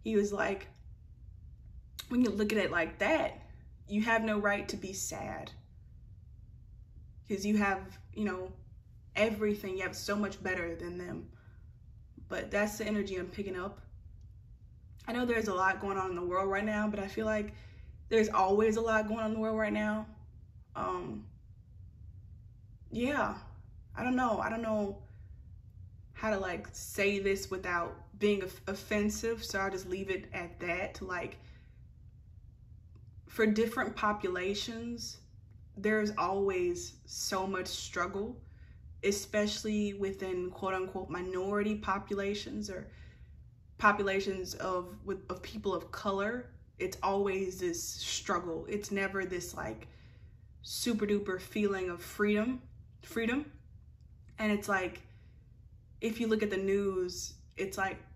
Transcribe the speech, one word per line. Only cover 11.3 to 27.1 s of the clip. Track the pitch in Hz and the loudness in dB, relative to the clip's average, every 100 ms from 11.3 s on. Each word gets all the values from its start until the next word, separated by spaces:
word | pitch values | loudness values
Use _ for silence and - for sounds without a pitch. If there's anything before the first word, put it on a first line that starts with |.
| - - - - - - - - - - | -16 -20 -18 -18 -20 -20 -20 -18 -18 -6
But | 175 - | -6 0
that's | 202 208 - | 2 2 0
the | 214 | 0
energy | 214 196 185 | 0 0 -2
I'm | 180 | -4
picking | - 196 185 | -4 -4 -2
up. | 190 - - - - - - - - - - - - - - | -4 -6 -16 -16 -16 -16 -16 -16 -18 -18 -18 -20 -18 -12 -4
I | |
know | 240 247 | 0 4
there's | 233 208 | 4 4
a | |
lot | 185 190 190 | 4 4 4
going | 202 196 | 0 0
on | 185 | 0
in | 175 | 0
the | 175 | 0
world | 185 196 | 2 2
right | 196 214 | 2 2
now, | 214 208 | 2 2
but | 208 | 0
I | 196 | -4
feel | - 220 | 0 2
like | 214 208 - - - - - - | 2 0 -8 -16 -16 -16 -16 4
there's | 226 214 | 6 8
always | 190 190 208 220 220 | 6 8 8 8 6
a | |
lot | 226 220 208 | 6 4 4
going | 226 | 0
on | 220 | 2
in | |
the | 220 | 2
world | 220 220 | 2 2
right | 214 | 2
now. | 208 214 214 220 - - - - - - - | 2 2 0 -4 -12 -16 -18 -18 -18 -10 -2
Um, | 185 180 180 214 - - - - - - - - - - - - - - - - - | 0 0 -2 -6 -10 -16 -18 -18 -18 -16 -16 -14 -16 -14 -14 -16 -16 -18 -20 -18 -6
yeah, | 226 247 285 120 - - - - - - - | 0 2 4 2 0 -10 -14 -16 -18 -10 -2
I | |
don't | 247 254 | 2 4
know. | 254 214 | 4 4
I | 208 | 2
don't | 226 | 0
know | 226 214 202 - - - - - - - - - - - - | 2 2 2 -4 -12 -16 -14 -14 -16 -16 -18 -16 -16 -16 -16
how | - 220 | -4 0
to, | 202 | 0
like, | 185 175 - | 0 -4 -8
say | - - - 196 | -12 -8 2 2